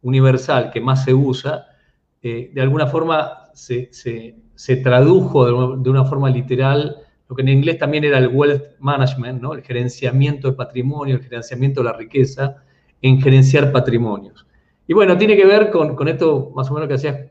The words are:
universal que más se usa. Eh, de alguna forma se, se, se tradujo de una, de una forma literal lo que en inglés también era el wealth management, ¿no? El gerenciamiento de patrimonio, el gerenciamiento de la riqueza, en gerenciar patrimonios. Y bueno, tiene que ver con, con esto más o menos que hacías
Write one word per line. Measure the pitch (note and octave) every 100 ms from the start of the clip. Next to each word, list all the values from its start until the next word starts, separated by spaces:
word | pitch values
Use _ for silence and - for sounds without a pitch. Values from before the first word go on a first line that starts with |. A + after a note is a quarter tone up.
universal | B2+ C3+ C3 B2+ - C3+ -
que | A#2
más | A#2+ C3
se | C3+
usa. | C3 C#3 B2+ - B2 - _ _ _ _ _
Eh, | A#2+ A#2 B2
de | C#3
alguna | C3+ D3+ C#3
forma | D3+ D#3+ D#3 - - _
se, | _ - B2 B2
se, | - B2 A2+ A2+ - _
se | _ - B2+
tradujo | C3 B2 C#3+ F#3 - D3 B2
de |
una, | B2 B2+ C3+
de | B2+
una | C3+
forma | C3+ C#3 C3+
literal | A#2+ - B2 C3+ C#3+ D3+ - _ _ _
lo |
que | C3
en | C3
inglés | C3+ D3 D#3+
también | C#3+ D3+
era | D3 C#3
el | B2+
wealth | C3 C#3+ C#3+ - _
management, | C3+ C#3 C3+ C3 A#2+ B2+
¿no? | C3
El | D3
gerenciamiento | - A#2+ B2 - B2+ C3 D3 C#3+ C3
de | B2+
patrimonio, | A#2+ B2+ B2+ D3 C#3 B2
el |
gerenciamiento | - A#2 A2+ B2 C#3 C3+
de | A#2+
la | A2+
riqueza, | A2+ C#3 B2+ - C3+ - _ _ _ _
en | C3 C3
gerenciar | C3+ C3+ C3 D3 C#3+
patrimonios. | B2 A#2 A#2 A#2 G2+ G2+ _ _ _ _ _ -
Y |
bueno, | F3+ G3 F3+
tiene | G#3+ G3+
que | F#3+
ver | G#3 G#3+
con, | E3+ D3+ C3
con | C#3+
esto | - E3 C#3 C3
más | - C3
o |
menos | D3 D3+
que |
hacías | C3+ D3 C3 -